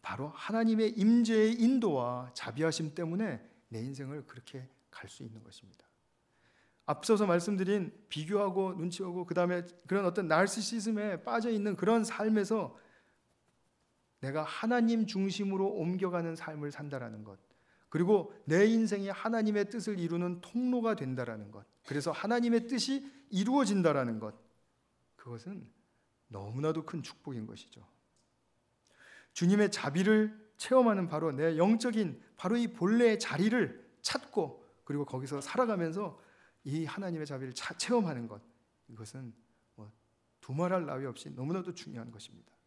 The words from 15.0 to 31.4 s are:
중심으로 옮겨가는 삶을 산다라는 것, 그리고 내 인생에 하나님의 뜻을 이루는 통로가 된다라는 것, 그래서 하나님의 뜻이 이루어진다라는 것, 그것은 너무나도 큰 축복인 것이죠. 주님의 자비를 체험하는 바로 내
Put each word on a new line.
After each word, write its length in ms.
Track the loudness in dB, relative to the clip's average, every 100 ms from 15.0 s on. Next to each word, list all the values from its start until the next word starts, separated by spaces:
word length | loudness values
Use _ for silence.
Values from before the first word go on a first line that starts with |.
| 2
중심으로 600 | 0 0 0 -2 2 0
옮겨가는 720 | 0 -2 0 0 0 -4 -6
삶을 340 | -10 -8 -8
산다라는 540 | -8 -10 -8 -8 -12
것, 140 | -16 -18 _ _ _ _ _
그리고 400 | 0 4 4 2 -10
내 220 | 2 6 6
인생에 420 | 6 2 -2 -4
하나님의 600 | -4 -2 0 2 2 0
뜻을 300 | -2 -4 -2
이루는 400 | -2 0 -2 -4
통로가 560 | -6 -2 0 0 0 -2
된다라는 560 | -4 -4 -4 -6 -12
것, 120 | -16 -20 _ -6
그래서 240 | -4 -2
하나님의 560 | -4 0 0 4 2 2
뜻이 420 | -2 0 -2 -4 -20 _
이루어진다라는 880 | 0 2 4 4 4 4 2 -2 -4
것, 160 | -8 -12 _ _ _ _ _ _ _
그것은 560 | _ -16 -14 -12 -14 -16 _ _ _ _ _ _
너무나도 600 | -14 -10 -2 -2 -2 -4
큰 180 | -10
축복인 420 | -10 -14 -12 -10 -10
것이죠. 400 | -14 -20 -20 -20 _ _ _ _ _ _ _ _ _ _ _ -20 -20 _
주님의 380 | 0 4 6 4
자비를 680 | 2 -2 0 6 6 4 -2 -20 _
체험하는 500 | 2 6 6 4 0
바로 240 | -2 -2
내 260 | 2